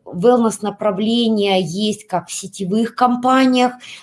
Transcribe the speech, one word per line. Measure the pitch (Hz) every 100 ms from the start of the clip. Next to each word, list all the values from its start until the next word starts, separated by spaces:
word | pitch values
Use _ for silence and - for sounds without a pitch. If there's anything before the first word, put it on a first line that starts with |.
wellness-направление | - 175 226 247 226 - 208 202 208 185 220 233 226 214 202 185
есть | 165 185 214 208 -
как | 175 -
в |
сетевых | - 190 - 180 214 226
компаниях, | - 247 240 254 262 262 254 247 - - -